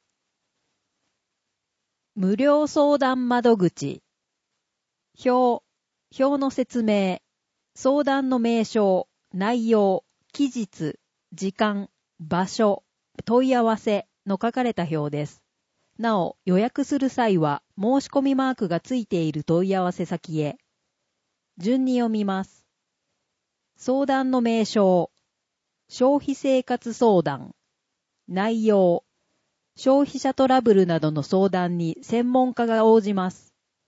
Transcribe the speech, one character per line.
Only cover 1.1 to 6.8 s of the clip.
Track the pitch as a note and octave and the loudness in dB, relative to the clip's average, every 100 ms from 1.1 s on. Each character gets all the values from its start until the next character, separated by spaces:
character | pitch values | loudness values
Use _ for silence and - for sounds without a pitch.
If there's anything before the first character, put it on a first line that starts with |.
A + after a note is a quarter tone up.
| _ _ _ _ _ _ _ _ _ _ - | _ _ _ _ _ _ _ _ _ _ -4
無 | F#3 G#3 | -2 0
料 | C#4 D4 D4 | 2 2 2
相 | D#4+ C#4+ C#4+ | 2 2 2
談 | B3+ C4 B3 | 0 0 -2
窓 | B3 A#3+ A3+ | 0 2 2
口。 | F3 - C#3+ C#3 _ _ _ _ _ _ _ _ _ _ _ _ | 2 -2 -8 -10 _ _ _ _ _ _ _ _ _ _ _ _
表。 | B3+ B3 B3 A#3+ - _ _ _ _ - | 0 2 2 0 -6 _ _ _ _ -2
表 | C4+ C#4+ | 0 0
の | C4+ | -2
説 | - B3 B3 | -4 -4 -2